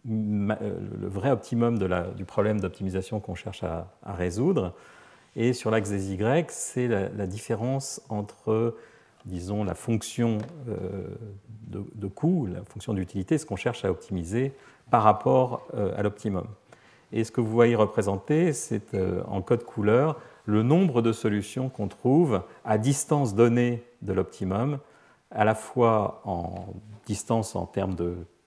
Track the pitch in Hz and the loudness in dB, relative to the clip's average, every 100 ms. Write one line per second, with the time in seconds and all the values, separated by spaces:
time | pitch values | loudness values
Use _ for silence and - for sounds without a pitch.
0 | 120 110 107 104 101 104 104 92 98 101 | -4 -2 0 0 0 -2 -4 -6 -8 -8
1 | 95 95 131 117 - 120 117 117 95 90 | -6 -2 0 0 0 0 2 2 0 0
2 | 87 95 95 - 104 107 92 - 95 92 | -2 -8 -6 0 0 0 -2 -4 -4 -4
3 | - 110 - 90 - - 87 82 82 _ | -4 -6 -6 -10 -10 -8 -6 -6 -8 _
4 | - 98 90 92 139 170 90 - - - | -12 -4 -2 0 2 2 0 -6 -20 -20
5 | - - _ - 117 120 113 113 101 101 | -20 -20 _ -2 0 0 0 0 0 -4
6 | 98 92 107 147 160 - - - 123 104 | -4 -2 2 2 0 -8 -6 -4 0 0
7 | 98 107 95 104 - 110 120 135 135 - | -2 -4 -6 -6 -6 -4 -2 -2 -6 -12
8 | - 104 104 - - 110 117 113 - - | -8 -6 -6 -8 -2 0 0 -4 -20 -20
9 | _ _ - 90 90 104 101 85 - 113 | _ _ -10 -8 -4 -4 -2 -4 -2 -2
10 | - - 117 107 - 156 123 95 95 98 | -2 -2 0 0 -6 -12 -8 -6 -6 -8
11 | - 101 110 98 - 107 110 98 98 110 | -10 -12 -14 -16 -18 -18 -12 -12 -12 -8
12 | 98 - 160 180 107 90 101 107 - 98 | -10 -2 0 2 -2 -6 -12 -12 -4 -4
13 | 92 95 92 156 - 101 123 120 98 87 | -2 -6 0 -2 0 -4 -4 -2 -2 -4
14 | - 95 82 113 135 - - - - 120 | -4 -6 -2 -2 -2 -6 -20 -20 2 6
15 | 107 104 131 131 127 123 - - 101 - | 6 6 4 4 4 -2 -8 -2 -2 0
16 | 104 104 110 95 113 104 _ - _ _ | -2 -2 -4 -4 -6 -14 _ -20 _ _
17 | _ 113 113 - 110 113 120 117 104 - | _ -2 0 0 2 6 6 8 4 4
18 | 98 98 - 151 135 - - 110 - 101 | 0 -2 0 2 2 0 -4 -4 -2 -2
19 | 95 92 90 98 87 117 - - 104 117 | 0 -2 -2 -6 0 0 0 -2 4 4
20 | 156 151 - - - 107 117 165 190 120 | 4 -2 -12 -12 0 2 4 4 4 4
21 | 113 110 113 104 98 - 131 - 101 - | 2 0 0 -2 -4 -6 -6 -4 -6 -2
22 | 123 143 160 98 - - - 107 120 139 | 4 4 4 2 -2 -14 0 2 2 0
23 | - 147 127 98 120 117 120 117 - _ | 2 2 2 6 6 6 2 0 -8 _
24 | 101 92 92 - 95 98 135 139 - _ | -4 -2 -2 -4 -2 0 -2 -4 -10 _
25 | _ _ _ 107 107 113 - 127 117 110 | _ _ _ 2 2 2 -4 4 4 4
26 | 101 - 104 87 85 90 95 95 107 107 | 0 -4 -6 -4 -4 -8 -10 -14 -16 -18
27 | - 101 - 113 107 - 85 - 95 87 | -8 -8 -2 -2 -2 -6 -4 -4 -4 -2
28 | 87 87 85 _ | -4 -6 -12 _